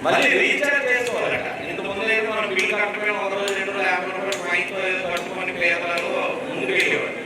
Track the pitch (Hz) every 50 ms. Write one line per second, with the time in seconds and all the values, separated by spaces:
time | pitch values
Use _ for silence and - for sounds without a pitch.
0 | - 156 - - 277 262 - - - - - 277 285 285 294 277 262 247 247 254
1 | 247 240 214 - - - - - - - - - - - - - 185 - 196 202
2 | 220 220 - 185 - 220 214 214 214 196 190 190 208 202 214 208 208 208 208 202
3 | 208 214 208 196 202 196 196 202 202 196 196 190 190 196 202 202 190 185 185 180
4 | 185 185 185 190 202 190 196 185 - 180 175 180 180 185 196 190 190 185 185 175
5 | 180 175 175 175 180 180 180 185 185 175 175 175 170 175 170 170 170 170 175 170
6 | - - 185 180 - - - - - - - - - - 190 - - - - 82
7 | - - - - -